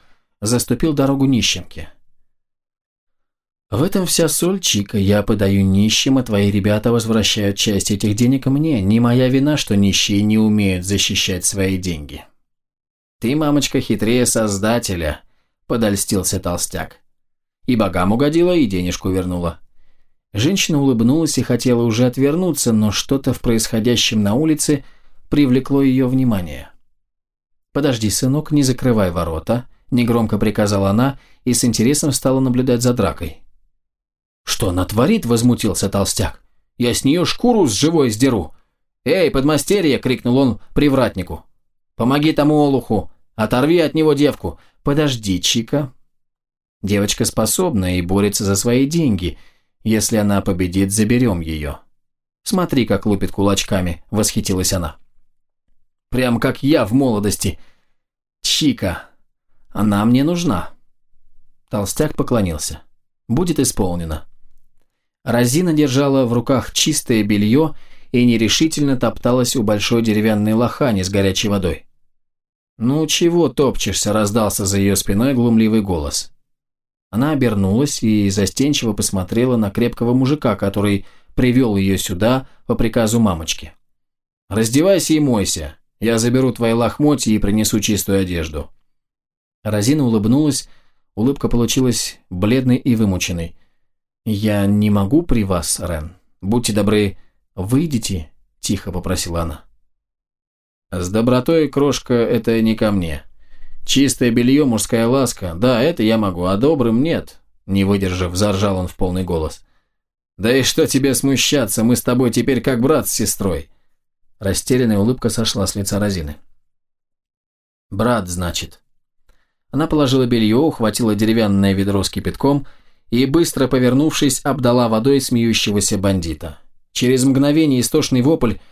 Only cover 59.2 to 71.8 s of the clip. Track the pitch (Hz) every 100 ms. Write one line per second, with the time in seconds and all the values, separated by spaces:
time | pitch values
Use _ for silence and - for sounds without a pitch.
59.2 | _ _ _ _ - - 104 101 110 123
60.2 | 147 175 170 90 - - _ _ _ -
61.2 | - - - - _ 104 98 - 151 -
62.2 | 135 120 92 76 - 73 - _ _ _
63.2 | - 120 175 151 131 - 92 87 82 73
64.2 | - - - - - - _ _ _ _
65.2 | 117 117 123 147 180 151 147 127 143 135
66.2 | 123 120 120 131 - - - 147 - 113
67.2 | 101 104 104 131 160 - - - - 120
68.2 | 123 113 110 - 160 151 143 127 120 -
69.2 | 123 127 123 135 107 104 - 117 113 107
70.2 | 110 107 107 110 120 - 139 101 92 101
71.2 | 98 92 107 101 87 69